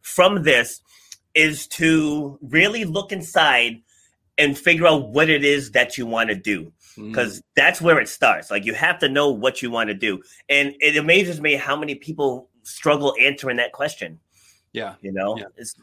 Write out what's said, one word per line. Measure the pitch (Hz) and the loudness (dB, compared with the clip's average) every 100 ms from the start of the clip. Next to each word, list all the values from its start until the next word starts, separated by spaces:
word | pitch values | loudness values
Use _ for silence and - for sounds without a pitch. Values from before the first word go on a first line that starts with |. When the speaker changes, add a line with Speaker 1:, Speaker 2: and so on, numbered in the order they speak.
Speaker 1:
from | - - 185 202 | -8 2 4 4
this | 151 123 120 - _ _ _ - _ | 2 2 0 -8 _ _ _ -20 _
is | 156 156 147 - | 0 0 0 -12
to | - 160 160 151 151 143 139 | -2 2 2 2 -2 -6 -10
really | 131 156 202 226 | -4 2 2 0
look | 190 185 196 | -4 -6 -6
inside | 190 160 180 151 123 117 113 _ _ _ _ _ - | -10 -2 2 4 4 0 -4 _ _ _ _ _ 0
and | 147 139 | 0 2
figure | 175 160 170 | 0 4 4
out | 151 113 | 4 2
what | 135 160 | 2 2
it | 147 | 4
is | 143 143 117 | 4 2 0
that | 123 120 - | 0 0 -2
you | 117 | -4
wanna | 113 110 | -2 -2
do. | 98 107 92 80 _ _ - | -2 -2 -4 -6 _ _ -18
Speaker 2:
Mm. | 107 | -8
Speaker 1:
'Cause | 113 113 98 _ | -4 -4 -6 _
that's | - 151 180 | 2 2 4
where | 170 151 | 2 2
it | 107 | 2
starts. | - 127 - - | 0 2 2 -2
Like, | 101 | -6
you | 104 | -4
have | - 165 175 | -2 -2 0
to | 143 | -2
know | 139 147 | 2 0
what | 110 127 131 | 0 -2 -2
you | 120 | -6
wanna | 117 107 | -4 -4
do. | 98 110 180 - - - | -2 -4 -4 -10 -20 0
And | 143 139 139 | 0 0 0
it | 151 151 | 0 2
amazes | 156 185 175 151 | 4 4 2 -2
me | 151 | -2
how | 139 139 147 | -2 -2 -4
many | 156 | -4
people | 135 156 156 135 123 - _ | -10 -10 -2 -2 -2 -12 _
struggle | - - 151 147 135 120 | -20 -4 0 0 0 2
answering | 135 139 135 120 | 0 0 -6 -4
that | 120 | -4
question. | - 151 - 85 80 _ _ _ _ _ | -4 -8 -6 -14 -14 _ _ _ _ _
Speaker 2:
Yeah. | 113 101 101 | -12 -12 -12
Speaker 1:
You | 98 | -10
know, | 95 98 110 | -6 -6 -6
Speaker 2:
Yeah. | 101 - | -10 -16
Speaker 1:
it's, | 113 - | -18 -18